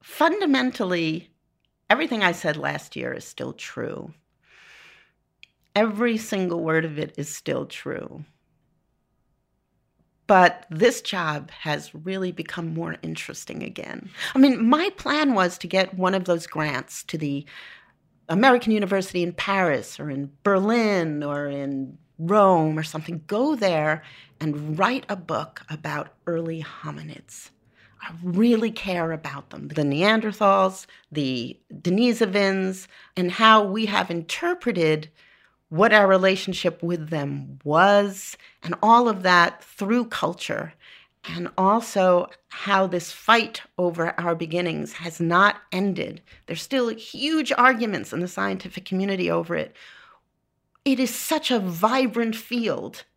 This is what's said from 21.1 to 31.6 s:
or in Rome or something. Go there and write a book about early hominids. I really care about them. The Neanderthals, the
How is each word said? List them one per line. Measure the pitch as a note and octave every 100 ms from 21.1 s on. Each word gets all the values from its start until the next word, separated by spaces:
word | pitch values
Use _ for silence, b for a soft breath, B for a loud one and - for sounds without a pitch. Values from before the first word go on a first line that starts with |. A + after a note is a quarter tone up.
| D3
or | D3 C#3+ C#3+
in | C#3 C#3 C#3 C3+ - _ _
Rome | E3 G#3+ G3 F3+ D#3 D#3
or |
something. | D#3 D#3 D#3 E3+ -
Go | G3+ C#4 C#4+
there | G3+ D#3+ D3+ D#3 B B B B
and | D#3 D3 D3+ D#3
write | G3 C4 -
a | G3+
book | E3 C#3+ D#3 - -
about | D3+ D#3 D3 - _ -
early | E3+ E3 E3
hominids. | D#3 - D3+ D3 D#3 C#3+ _ - - _ _ b b b
I | - E3
really | F3+ F3 A#3 A3+ A3+
care | A3+ - F3+ E3
about | D#3 D3 C#3 -
them. | - C#3+
The | D3+
Neanderthals, | C#3+ C#3+ G3 A3 A3 G3 G3+ G3 F#3+ F#3 - b b
the | D3+ C3+ B2 A#2+ -